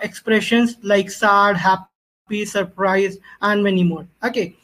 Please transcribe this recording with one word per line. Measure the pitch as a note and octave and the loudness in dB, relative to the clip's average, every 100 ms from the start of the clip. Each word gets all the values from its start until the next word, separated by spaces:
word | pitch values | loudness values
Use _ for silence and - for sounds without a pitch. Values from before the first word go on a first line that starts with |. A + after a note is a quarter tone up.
expressions | G#3 - - G#3+ - A#3 A#3 - | -6 -8 0 0 2 2 0 -2
like | G3+ G3+ G3 | 0 0 0
sad, | - G#3+ G3+ G3+ F#3 | -2 2 4 2 2
happy, | F#3+ F#3 - _ _ _ - G#3 G#3 | 0 0 -4 _ _ _ -8 -6 -4
surprised, | G#3 F#3 F#3 F#3+ G3 G3 F#3+ - - | -4 -6 -2 0 0 0 -4 -18 -6
and | G3+ G#3 | -2 0
many | G3+ F#3 | 2 2
more. | F3 D#3+ - _ | 0 -2 -10 _
Okay, | A#3+ B3+ F3 - | -6 -4 -6 -10